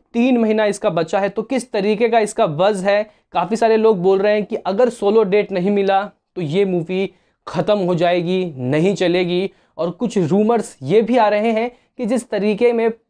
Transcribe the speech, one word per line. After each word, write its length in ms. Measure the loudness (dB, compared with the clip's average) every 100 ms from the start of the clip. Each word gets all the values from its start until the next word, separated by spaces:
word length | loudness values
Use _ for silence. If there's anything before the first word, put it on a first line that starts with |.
| _
तीन 260 | 0 2 2
महीना 260 | 2 2
इसका 260 | 0 0 -2
बचा 280 | -2 -2 -2
है, 100 | -2
तो 140 | -4
किस 300 | -4 -4 -4
तरीके 360 | -2 0 0 2
का 100 | 2
इसका 280 | 0 0 -2
बज़ 380 | 2 0 0
है? 260 | 0 0 -2 _ _
काफ़ी 240 | -4 -2 0
सारे 200 | 2 4
लोग 260 | 2 2
बोल 160 | 2 2
रहे 140 | 2
हैं 120 | 0
कि 120 | -2 -6
अगर 320 | -4 0 0
सोलो 360 | 0 2 2
डेट 280 | 4 2 0
नहीं 180 | -2 0
मिला 400 | 0 2 0 -2 -10 _
तो 80 | -10
ये 220 | -4 -2
मूवी 500 | 0 -2 -2 -4 -4 _ _ _ -10
ख़त्म 320 | -4 0 0
हो 160 | 0
जाएगी, 600 | 0 0 0 0 -2 -4 -6
नहीं 380 | -2 0 0
चलेगी। 560 | 0 0 0 0 -2 -4 _ _ -8
और 120 | -6
कुछ 280 | -4 -4 -2
रूमर्स 600 | 0 2 2 0 -2 -10
ये 200 | 0 0
भी 140 | 2 2
आ 120 | 2
रहे 220 | 2 0
हैं 180 | -2 -4 -8 _ -8
कि 80 | -4
जिस 240 | -4 -4
तरीके 420 | -2 -2 2 2
में, 200 | 2 0 -2 -12